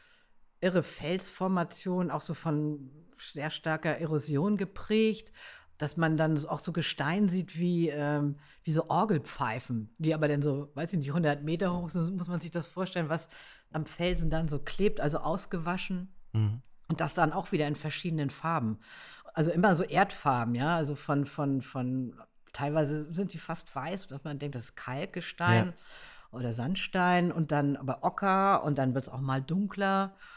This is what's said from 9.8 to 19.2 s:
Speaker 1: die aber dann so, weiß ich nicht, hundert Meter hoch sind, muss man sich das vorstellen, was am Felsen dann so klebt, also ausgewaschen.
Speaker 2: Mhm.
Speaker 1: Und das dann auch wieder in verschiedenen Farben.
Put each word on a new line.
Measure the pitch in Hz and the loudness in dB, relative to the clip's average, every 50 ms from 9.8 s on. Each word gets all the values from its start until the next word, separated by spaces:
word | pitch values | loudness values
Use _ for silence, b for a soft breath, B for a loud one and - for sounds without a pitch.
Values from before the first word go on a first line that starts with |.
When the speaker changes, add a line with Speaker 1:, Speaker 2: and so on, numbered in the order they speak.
| 107 - - - | -4 -6 -6 -2
Speaker 1:
die | 160 156 156 | 0 0 2
aber | 156 156 147 | 2 2 2
dann | 147 143 | 4 4
so, | 143 151 139 143 147 147 - | 2 2 0 0 -4 -6 -6
weiß | 139 165 170 - | -6 -4 -2 -2
ich | 165 | -2
nicht, | 139 139 139 | -2 0 0
hundert | 180 165 147 143 143 147 | 2 4 4 2 2 0
Meter | 156 165 165 196 180 175 | -2 -2 0 0 0 0
hoch | 175 175 165 | -2 -2 -2
sind, | - 180 160 170 196 180 | -2 0 0 0 0 -2
muss | 170 175 | -4 -2
man | 180 165 | -4 -4
sich | - 165 | -4 -4
das | - 175 151 - | -4 -4 -6 -4
vorstellen, | - 180 185 180 - 180 165 143 | -4 -4 -4 -2 -2 -2 -2 0
was | 160 165 - - B B B B B B B B | -2 -4 -4 -8 B B B B B B B B
am | - 156 151 | -4 -4 -4
Felsen | - - - 175 180 180 170 165 156 | -4 -4 -2 0 2 2 2 2 2
dann | 156 160 165 151 | 2 2 2 0
so | 147 135 | 0 -2
klebt, | - - - - 190 208 208 - | -2 -2 0 2 4 4 4 2
also | 135 147 156 151 | 0 0 0 0
ausgewaschen. | - 147 170 190 - - - 170 160 170 180 180 - - 190 180 180 185 - - - - - | 0 0 0 -2 -2 -4 -4 -4 -2 -2 -2 -2 -2 -4 -4 -6 -6 -8 -12 -18 -10 -4 0
Speaker 2:
Mhm. | 110 110 104 110 123 - - - - - - | 2 2 2 0 -2 -6 -14 -20 -12 -6 -4
Speaker 1:
Und | 160 - | -2 -2
das | 165 151 - | -2 -2 2
dann | - 165 151 156 | 2 2 4 2
auch | 190 175 - | 0 -2 0
wieder | - 156 151 147 | 0 0 2 2
in | 147 | 0
verschiedenen | - - 156 - - - 175 165 156 143 139 | -2 -4 -6 -6 -4 -4 -2 0 0 0 -2
Farben. | 131 - - 160 165 156 120 110 107 - B B B B B B B B | -2 -4 -2 -2 0 0 0 0 -2 -4 B B B B B B B B